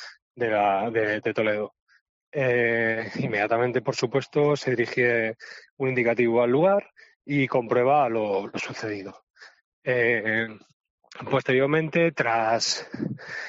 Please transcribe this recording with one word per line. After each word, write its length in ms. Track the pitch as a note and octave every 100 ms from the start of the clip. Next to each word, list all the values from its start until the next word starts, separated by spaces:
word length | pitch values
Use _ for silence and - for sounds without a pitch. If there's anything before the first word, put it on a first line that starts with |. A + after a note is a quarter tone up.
| - - _
de 160 | - A#2
la, 400 | G#2 G2+ G2 A2+
de, 300 | A2+ G#2+ G#2+
de 140 | A2+
Toledo. 420 | G#2+ A2 G#2 G2+ - _ _ _ _ _
Eh, 720 | D3+ C3 B2 A#2 A#2 A2+ A2+ A2 -
inmediatamente, 640 | - G#2 G#2 A#2 B2 B2
por 160 | - B2
supuesto, 580 | B2 C3+ - D3+ D3 D3
se 160 | -
dirige 640 | A#2+ A2+ - B2 A#2 A2+ A2+ - - - -
un 140 | C3+
indicativo 520 | B2+ A#2 A#2 A#2+ A#2
al 80 | A#2+
lugar 400 | C3 F#3 G3+ - _ - _ -
y 220 | C#3+ C3
comprueba 600 | C3 A2+ A#2+ B2 D3 B2+
lo, 400 | A2+ G#2+ G2 G2+
lo 100 | F#2+
sucedido. 680 | - C3 A2 G#2 F#2+ - _ _ - _ _ _
Eh, 640 | - B2+ A#2 A#2 G#2+ A2 A2+ G#2+ _ _ _ _ _ - -
posteriormente, 840 | C3+ - C3 C#3 D#3 D#3+ E3+ E3
tras 760 | D3 A#2 A#2 A2 A2+ - - - - - - - -